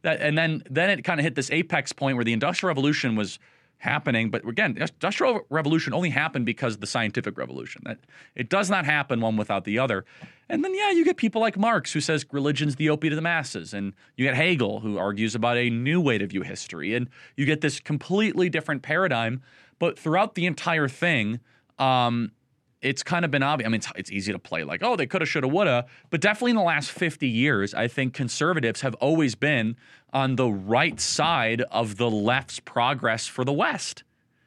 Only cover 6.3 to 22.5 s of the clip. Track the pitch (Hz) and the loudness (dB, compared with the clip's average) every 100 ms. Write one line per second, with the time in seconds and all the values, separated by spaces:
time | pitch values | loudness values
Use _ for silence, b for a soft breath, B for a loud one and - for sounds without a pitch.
6.3 | 139 117 113 123 104 - 123 107 120 104 | 0 -2 0 -2 -4 -4 -2 0 -2 -4
7.3 | - 62 65 58 - - - _ B B | -6 -8 -8 -12 -14 -12 -12 _ B B
8.3 | - 123 190 190 196 147 151 139 117 113 | -8 -2 0 2 0 0 0 0 0 0
9.3 | 110 104 98 92 107 131 98 - B B | 0 0 -2 -2 0 0 -2 -6 B B
10.3 | B B 311 381 381 415 349 320 349 226 | B B -2 -2 0 2 4 4 2 0
11.3 | 220 220 196 226 214 - 160 - 156 - | 2 0 2 2 0 -2 -4 0 -2 -2
12.3 | 143 139 143 151 131 156 151 156 151 165 | -2 0 0 0 0 2 2 0 0 0
13.3 | 165 147 101 85 101 101 - b - 131 | -2 -2 -8 -8 -6 -8 -8 b -2 0
14.3 | 123 170 165 104 104 107 101 98 101 110 | 2 2 2 0 -2 -4 -2 -2 0 -2
15.3 | 113 120 120 123 117 127 175 147 110 98 | 0 0 2 2 0 2 2 4 2 0
16.3 | 95 - 95 - 85 80 117 123 B B | -4 -6 -10 -12 -8 -2 -2 -2 B B
17.3 | B 147 151 151 - - 147 - 190 214 | B 0 0 0 -4 -6 -6 0 2 2
18.3 | 165 175 156 151 143 - 160 190 120 113 | 2 0 0 -4 -6 -2 0 2 2 0
19.3 | 127 b b b b 170 - 160 170 214 | -4 b b b b -2 -2 0 2 2
20.3 | 180 180 143 - 165 139 - 175 143 107 | 0 -2 -2 -2 0 0 0 2 2 0
21.3 | 120 b b b - 135 127 120 120 107 | -4 b b b 0 2 4 2 0 -4
22.3 | _ _ | _ _